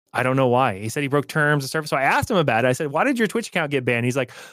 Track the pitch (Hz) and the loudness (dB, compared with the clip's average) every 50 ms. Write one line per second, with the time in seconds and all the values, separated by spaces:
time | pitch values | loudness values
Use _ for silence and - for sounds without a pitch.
0 | _ _ - - 123 127 131 135 135 123 120 123 135 123 101 92 104 110 - 151 | _ _ -4 -2 0 0 2 2 2 4 4 4 2 2 0 -2 -6 -6 -4 -4
1 | 143 135 135 147 139 - - 160 147 147 151 147 135 131 - 160 151 147 - 139 | -4 0 0 -2 -2 -2 -2 0 2 2 2 0 0 -2 -6 -6 -4 -2 -2 0
2 | 131 143 202 285 185 - 247 185 160 139 117 110 120 127 127 - 165 143 139 160 | 2 2 2 0 0 0 0 2 2 2 2 2 2 2 2 0 -2 -4 -2 0
3 | 202 262 285 233 226 190 - 226 233 - - 185 160 143 143 135 127 123 123 117 | 0 0 2 0 0 0 -2 -4 -6 -4 -4 -4 -4 -2 -2 -2 0 0 0 0
4 | 117 127 123 139 127 - - - - - | 0 0 0 -2 -4 -4 -8 -18 -20 -20